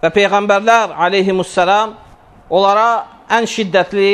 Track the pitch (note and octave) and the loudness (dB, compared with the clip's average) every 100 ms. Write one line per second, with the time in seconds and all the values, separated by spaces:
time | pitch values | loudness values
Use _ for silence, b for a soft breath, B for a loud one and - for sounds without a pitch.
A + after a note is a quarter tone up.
0 | E3 G3+ G3 G3+ G#3 G3+ G#3+ A3+ G#3 D3 | -2 0 0 0 0 0 2 2 0 -2
1 | F3 G3 F#3+ F#3+ F3+ - F3 G3+ A3 G#3+ | -2 0 0 -2 -4 -2 0 0 -2 -8
2 | - - - - - F3 G3 G3+ A#3 A3+ | -20 -20 -20 -20 0 2 2 2 0 -2
3 | - - - A3+ A3+ - G3+ F#3 F3+ G3+ | -6 -18 -4 -2 -2 -4 -2 0 0 0
4 | G3 | 0